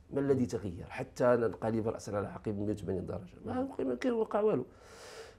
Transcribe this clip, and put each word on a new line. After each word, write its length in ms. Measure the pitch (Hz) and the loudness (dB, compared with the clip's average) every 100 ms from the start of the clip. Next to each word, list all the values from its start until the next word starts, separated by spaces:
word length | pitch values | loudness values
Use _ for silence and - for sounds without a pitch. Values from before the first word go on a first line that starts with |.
| - | -6
ما 60 | 135 | -2
الذي 260 | 139 135 123 | 2 4 2
تغير؟ 400 | 113 104 85 - | 0 -4 -6 -10
حتى 360 | - 127 - | -8 -8 2
ننقلب 640 | 123 123 113 85 113 113 107 | 6 6 4 0 0 0 0
راسا 220 | - - | -2 -2
على 160 | 101 95 | -2 -2
عقب 320 | 92 113 101 | -4 -4 -2
مية 140 | 104 | 0
وثمانين 340 | 101 87 92 - | -2 -2 -2 -2
درجه. 280 | - - - 208 | -6 -10 -12 -6
ما 140 | 247 | -4
يمكن، 280 | 269 - 262 | -4 -2 -2
ما 60 | |
كان 180 | 247 262 | 0 0
وقع 280 | 233 214 208 | 2 2 4
والو. 260 | 214 160 123 - - - - - - | 4 2 0 -10 -20 -18 -16 -16 -18